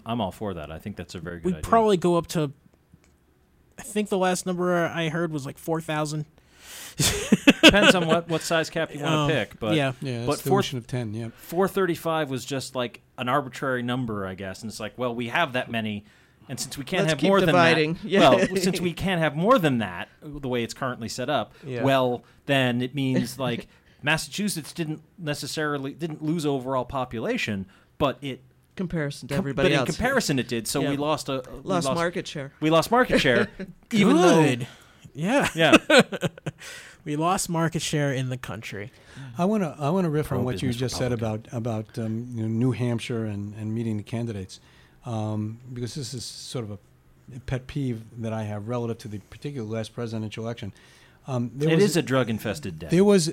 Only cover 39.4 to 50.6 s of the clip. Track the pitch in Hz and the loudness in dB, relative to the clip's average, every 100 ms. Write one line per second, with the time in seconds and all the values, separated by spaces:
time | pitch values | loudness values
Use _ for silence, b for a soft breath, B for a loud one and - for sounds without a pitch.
39.4 | 185 220 160 139 143 190 170 151 143 131 | 0 0 -2 -2 0 0 2 0 0 -2
40.4 | 123 107 127 120 123 - 127 117 113 110 | -2 -2 -2 -2 -4 -2 -2 -2 -2 -4
41.4 | - 120 120 110 107 - 110 113 123 117 | -6 -6 -4 -4 -6 -6 -4 -4 -6 -4
42.4 | 110 113 127 107 123 117 - 117 110 101 | -2 2 2 2 0 -2 -2 -4 -4 -4
43.4 | 101 107 107 110 113 107 101 117 117 101 | -8 -8 -6 -4 -2 -4 -4 -6 -6 -6
44.4 | 92 - b b b b 123 110 107 107 | -10 -14 b b b b -8 -4 -4 -4
45.4 | 107 117 127 120 120 156 120 123 - - | -6 -8 -12 -10 -8 -8 -10 -10 -12 -14
46.4 | - 131 104 101 _ _ _ _ - 127 | -10 -10 -8 -12 _ _ _ _ -20 -14
47.4 | - 131 131 143 131 110 110 120 113 110 | -6 -6 -6 -6 -4 -6 -10 -8 -6 -4
48.4 | 107 104 104 123 117 113 107 104 - - | -4 -6 -6 -4 -4 -6 -8 -12 -14 -14
49.4 | 147 139 107 113 110 - 117 110 107 117 | -10 -8 -6 -6 -6 -8 -6 -6 -6 -8
50.4 | 113 117 | -8 -8